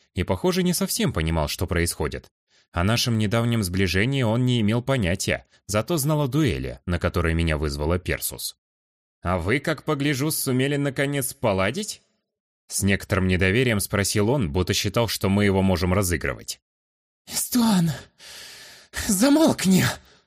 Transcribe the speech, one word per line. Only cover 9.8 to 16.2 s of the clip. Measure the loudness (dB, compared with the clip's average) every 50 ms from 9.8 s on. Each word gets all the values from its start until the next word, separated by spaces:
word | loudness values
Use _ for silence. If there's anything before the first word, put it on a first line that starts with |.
| -4
погляжу, | -4 -2 0 0 0 0 0 0 -2
сумели | -2 -2 -2 -2 0 0 0 0 0
наконец | -2 -2 -2 -2 -2 -2 -2 -2 -4 -4 -6 -8
поладить?" | -2 0 0 2 2 0 0 -2 -4 -6 -8 -10 -14 _ _ _ _ _ _ _ _ _ _ _ _ _ _
С | -6 -2 2
некоторым | 2 2 0 0 -2 0 0 2 2
недоверием | 2 2 2 2 2 2 2 2 0 0
спросил | -2 -2 -2 -2 -2 0 0 0 2 2
он, | 2 0 0 -2
будто | 0 -2 0 0 0
считал, | 0 0 -2 0 0 -2 -2
что | -2 -2 0 0
мы | 2 4 4
его | 4 4 4
можем | 4 4 2 2 2 2 2
разыгрывать. | 2 2 0 -2 -2